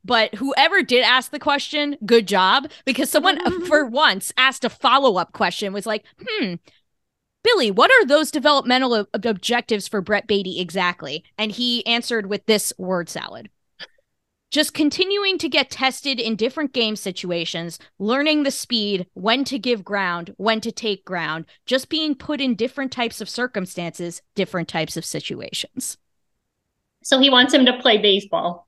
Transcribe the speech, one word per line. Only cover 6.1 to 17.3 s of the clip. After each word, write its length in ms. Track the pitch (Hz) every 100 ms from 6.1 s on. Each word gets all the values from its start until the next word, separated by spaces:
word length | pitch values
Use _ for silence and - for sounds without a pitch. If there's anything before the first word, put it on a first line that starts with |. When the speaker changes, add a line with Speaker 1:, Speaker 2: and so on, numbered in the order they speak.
| _ 508
Speaker 1:
"Hmm, 280 | 427 214 170 _ _ _ _ _ _ _ _
Billy, 260 | - 415 226
what 220 | 196 339
are 140 | 508 285
those 260 | 294 311
developmental 600 | 302 285 277 233 254 262
ob-, 320 | 226 202 214 233
objectives 640 | 202 - 240 - 208 -
for 100 | 208
Brett 260 | 180 208 -
Baty 340 | 202 185 165
exactly?" 640 | 180 185 180 175 147 147 _ -
And 140 | 214
he 340 | 208 247 240 -
answered 420 | 233 240 233 196
with 180 | 202 -
this 260 | 214 - -
word 320 | 185 185 170
salad. 400 | - - - 214 _ _ _ - _ _ _ _ _ _
"Just 220 | 285 302
continuing 640 | - 302 302 370 403 392 359
to 100 | 330
get 200 | 302 262
tested 480 | - 262 - 285 247
in 200 | 226 214
different 340 | 226 320 285
game 240 | 254 220 214
situations, 840 | 196 180 180